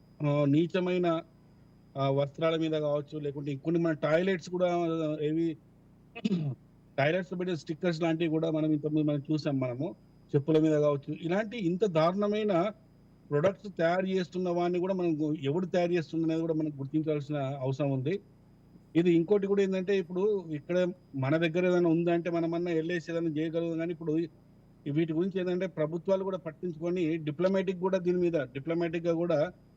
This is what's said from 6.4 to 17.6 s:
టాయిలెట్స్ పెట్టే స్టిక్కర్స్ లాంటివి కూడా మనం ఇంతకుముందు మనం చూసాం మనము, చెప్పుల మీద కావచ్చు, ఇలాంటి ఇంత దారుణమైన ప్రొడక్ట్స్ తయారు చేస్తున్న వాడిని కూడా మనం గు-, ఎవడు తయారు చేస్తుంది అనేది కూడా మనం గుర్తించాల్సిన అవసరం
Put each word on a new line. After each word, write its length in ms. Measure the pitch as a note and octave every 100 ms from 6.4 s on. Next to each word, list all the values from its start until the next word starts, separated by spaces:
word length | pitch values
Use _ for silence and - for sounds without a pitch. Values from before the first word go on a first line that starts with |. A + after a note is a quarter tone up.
| D3 A#2+ - - - -
టాయిలెట్స్ 400 | C#3 F3+ F#3 F3+
పెట్టే 180 | F#3 E3
స్టిక్కర్స్ 460 | - D#3 F#3 D#3+
లాంటివి 280 | E3+ D#3+ E3+
కూడా 200 | D#3+ E3
మనం 200 | D#3 D#3
ఇంతకుముందు 340 | D#3 D3+ D3+ D3+
మనం 160 | D3 C#3
చూసాం 280 | D#3 D3 C3+
మనము, 340 | B2+ B2 E3 - - - -
చెప్పుల 240 | D3 C#3 D#3
మీద 140 | D#3
కావచ్చు, 420 | D3+ D3 C#3+ C#3+
ఇలాంటి 420 | D3+ E3 F#3+ A3 A#3+
ఇంత 280 | E3+ F3+
దారుణమైన 880 | G#3+ D#3+ D#3+ F#3+ G#3 G#3 G#3+ E3+ G3 - - - - - -
ప్రొడక్ట్స్ 420 | D3 F3+ G3+ G#3+ F3
తయారు 280 | E3 F3+ F#3+
చేస్తున్న 420 | F#3+ F3 F3+ F3+
వాడిని 300 | F3 F3 F3+
కూడా 160 | F#3
మనం 260 | F#3+ F3 D3+
గు-, 160 | D3+ D3+
ఎవడు 240 | C3+ D#3+ F#3
తయారు 260 | F#3 F3
చేస్తుంది 320 | F3 D#3 E3
అనేది 160 | D#3+ D#3+
కూడా 140 | E3
మనం 180 | D#3 D#3 C#3+
గుర్తించాల్సిన 580 | C3+ D#3 D3+ D3+ C#3 D3
అవసరం 540 | C3+ C#3